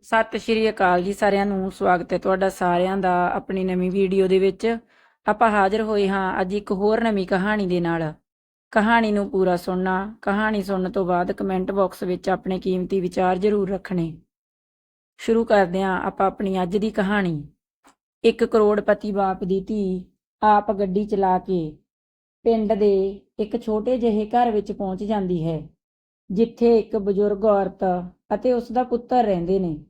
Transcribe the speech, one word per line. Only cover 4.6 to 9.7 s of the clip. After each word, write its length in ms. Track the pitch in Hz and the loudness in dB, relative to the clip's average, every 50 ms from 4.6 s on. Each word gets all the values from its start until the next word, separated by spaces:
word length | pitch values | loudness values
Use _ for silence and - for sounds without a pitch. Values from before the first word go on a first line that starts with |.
| - 226 233 226 _ _ _ _ _ _ _ _ _ | -2 -2 -2 -4 _ _ _ _ _ _ _ _ _
ਆਪਾਂ 240 | - 208 208 240 226 | -4 0 2 2 2
ਹਾਜ਼ਰ 320 | 208 208 190 196 196 220 | 4 2 2 2 2 0
ਹੋਏ 260 | 220 214 220 202 202 190 | -2 0 0 0 0 0
ਹਾਂ 320 | 196 196 190 185 - - | 0 0 -2 -2 -2 -2
ਅੱਜ 140 | 190 180 196 | -2 -2 -4
ਇੱਕ 180 | 208 202 - | -6 -4 -4
ਹੋਰ 300 | 208 185 202 208 220 226 | -4 0 0 0 2 2
ਨਵੀਂ 240 | 226 226 214 196 185 | 0 0 0 0 0
ਕਹਾਣੀ 400 | 180 202 185 185 208 214 214 202 | 0 0 0 0 0 0 0 0
ਦੇ 140 | 180 180 175 | 0 0 0
ਨਾਲ। 340 | 175 170 170 165 165 156 156 _ _ _ _ _ _ _ _ _ _ _ | 0 0 -2 -2 -2 -4 -6 _ _ _ _ _ _ _ _ _ _ _
ਕਹਾਣੀ 420 | - 220 208 220 233 233 226 214 | 0 2 2 4 4 4 2 2
ਨੂੰ 180 | 208 202 202 202 | 0 0 -2 0
ਪੂਰਾ 260 | - 190 185 180 180 | 0 2 2 2 2
ਸੁਣਨਾ, 580 | 175 - - | 0 -2 -4